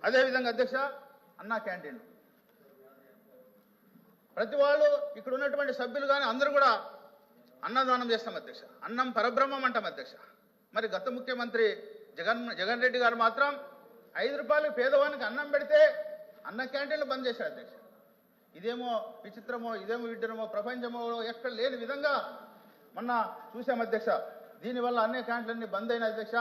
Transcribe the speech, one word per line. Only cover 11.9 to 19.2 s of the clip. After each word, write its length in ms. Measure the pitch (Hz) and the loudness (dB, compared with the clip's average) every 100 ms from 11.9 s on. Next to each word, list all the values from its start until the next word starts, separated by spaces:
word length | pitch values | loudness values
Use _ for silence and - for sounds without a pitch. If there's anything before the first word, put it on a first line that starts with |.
| - - - | -18 -18 -4
జగన్, 240 | 175 233 240 127 | -2 0 -2 -4
జగన్ 220 | 190 240 | -2 2
రెడ్డి 160 | 247 247 | 2 4
గారు 180 | 240 233 | 2 4
మాత్రం 260 | 226 226 285 285 - - - - - 160 | 2 4 0 0 -10 -18 -20 -20 -12 -2
ఐదు 200 | 226 285 | -2 -2
రూపాయలు 320 | 233 302 302 | 2 4 4
పేదవానికి 540 | 247 254 277 285 285 | 2 4 6 4 0
అన్నం 260 | 226 247 285 | -4 -4 0
పెడితే 300 | 285 294 302 302 302 - - - - - | 0 6 8 8 6 -8 -10 -16 -16 -12
అన్న 140 | 214 | -6
క్యాంటీన్లు 400 | 254 277 285 302 | -4 -4 -2 -2
బంద్ 220 | 277 262 254 | -2 -2 -4
చేశారు, 220 | 233 160 | -4 -6
అధ్యక్ష. 200 | - - - - - _ _ _ _ _ | -8 -16 -20 -20 -20 _ _ _ _ _
ఇదేమో 360 | 156 208 247 247 226 - - | -8 -6 -4 -2 -4 -4 -14